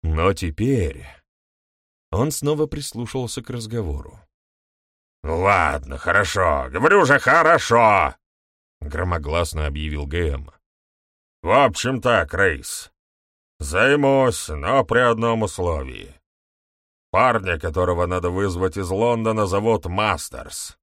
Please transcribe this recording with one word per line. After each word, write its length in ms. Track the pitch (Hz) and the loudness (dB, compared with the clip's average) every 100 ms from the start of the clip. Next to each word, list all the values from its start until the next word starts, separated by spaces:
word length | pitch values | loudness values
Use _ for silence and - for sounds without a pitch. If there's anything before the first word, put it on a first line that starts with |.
Но 320 | 80 78 90 | 0 2 2
теперь... 720 | 98 90 76 117 135 101 - 73 - _ _ _ _ _ _ _ _ _ | 0 -4 -2 0 0 0 -6 -18 -20 _ _ _ _ _ _ _ _ _
Он 200 | - 139 | -2 -2
снова 340 | - 143 151 151 | -2 -2 0 -2
прислушался 800 | 147 139 117 120 135 123 - | -4 -10 -10 -8 -6 -6 -8
к 80 | 113 | -10
разговору. 680 | 123 110 120 92 67 - - _ _ _ _ _ _ _ _ _ _ 71 | -10 -6 -6 -4 -6 -10 -20 _ _ _ _ _ _ _ _ _ _ -6
«Ну 140 | 82 | -2
ладно, 580 | 95 98 78 71 67 69 | 2 4 2 -2 -8 -8
хорошо, 720 | - 90 104 101 90 73 64 | 0 2 2 0 2 0 -2
говорю 320 | 85 143 202 | 0 4 4
же, 140 | 143 139 | 6 4
хорошо!» 960 | - 156 160 165 - 117 110 101 73 - _ _ _ _ _ _ | 4 4 6 4 4 6 6 6 2 -4 _ _ _ _ _ _
громогласно 840 | 71 76 92 85 71 80 85 82 76 | -10 -4 -2 -4 -2 -2 -2 -2 -4
объявил 400 | 73 76 73 71 | -4 -6 -6 -6
Г 240 | 85 82 | -2 -2
М. 220 | 69 71 _ _ _ _ _ _ _ _ _ | -4 -10 _ _ _ _ _ _ _ _ _
«В 80 | 82 | 0
общем 500 | 117 135 90 120 131 | 4 4 2 -4 -2
так, 320 | 123 113 78 87 | 2 0 0 0
Рейс, 560 | 98 71 - - - _ _ _ _ _ _ _ | 0 0 -8 -12 -14 _ _ _ _ _ _ _
займусь, 880 | 73 107 123 147 139 135 127 - - | -4 2 2 4 4 4 2 0 -8
но 360 | 73 76 135 - | -6 0 0 2
при 140 | 117 | 2
одном 420 | 123 113 117 113 | 4 2 0 0
условии. 720 | 104 - 87 78 65 57 50 - _ _ _ _ _ _ _ _ _ | -2 -2 -4 -2 -6 -12 -18 -20 _ _ _ _ _ _ _ _ _
Парня, 480 | 92 127 113 95 82 | 2 2 2 -2 -4
которого 480 | 90 78 90 87 87 | -2 -2 0 0 0
надо 240 | 92 87 | 0 -2
вызвать 480 | 90 98 87 92 95 | -2 -2 0 -2 -2
из 140 | 90 | -4
Лондона, 560 | 95 120 117 110 110 101 | 0 0 0 0 0 0
зовут 400 | 98 110 107 90 | 0 0 0 -2
Мастерс. 880 | 95 107 90 - 60 - - - - | -2 0 -2 -6 -14 -14 -14 -14 -16